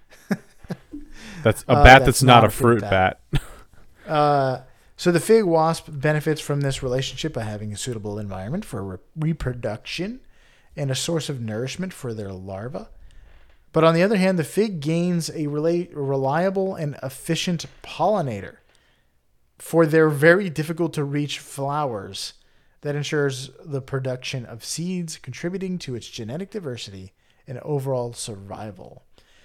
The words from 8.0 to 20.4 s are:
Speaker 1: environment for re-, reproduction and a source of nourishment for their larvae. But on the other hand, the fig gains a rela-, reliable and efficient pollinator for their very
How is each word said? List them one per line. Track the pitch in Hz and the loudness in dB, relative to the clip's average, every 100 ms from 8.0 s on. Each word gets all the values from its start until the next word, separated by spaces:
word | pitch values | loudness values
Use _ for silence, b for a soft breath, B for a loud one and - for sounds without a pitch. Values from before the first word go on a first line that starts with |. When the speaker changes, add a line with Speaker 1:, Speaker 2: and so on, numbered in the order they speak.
| 104 104 | -6 -6
Speaker 1:
environment | 101 95 101 185 - | -8 -8 -6 -8 -8
for | 101 | -8
re-, | 98 92 _ 160 | -8 -10 _ -6
reproduction | 156 156 135 123 117 110 - - 196 254 - - _ _ _ - | -4 -4 -6 -6 -6 -8 -8 -8 -8 -10 -18 -20 _ _ _ -6
and | 139 | -4
a | 131 | -2
source | - 165 147 | -2 -2 -4
of | 131 | -6
nourishment | 110 107 131 - 185 | -6 -4 -6 -6 -8
for | - 123 | -8 -10
their | 107 98 | -8 -8
larvae. | 92 95 95 123 185 220 - - - - - - - _ | -10 -10 -10 -10 -10 -14 -20 -20 -20 -20 -20 -20 -20 _
But | 160 160 | 4 6
on | |
the | 165 | 6
other | 196 202 | 4 4
hand, | 190 180 | 2 2
the | |
fig | 139 190 220 170 | 0 0 0 0
gains | 147 170 180 175 147 | -2 0 0 0 -2
a | 165 147 | -4 -4
rela-, | 147 165 175 175 | -2 0 0 -2
reliable | 147 139 139 135 156 190 196 190 190 | -6 -2 0 0 2 0 0 -2 -2
and | 147 - | -6 -6
efficient | 131 - - 165 185 165 - - | -10 -8 -4 -2 -2 -4 -6 -16
pollinator | - - 175 208 139 101 92 - _ _ _ _ _ _ _ _ _ - | -12 -2 0 0 -2 -6 -10 -16 _ _ _ _ _ _ _ _ _ -20
for | - 160 156 | 0 4 6
their | 160 156 | 6 4
very | 143 160 185 | 6 6 6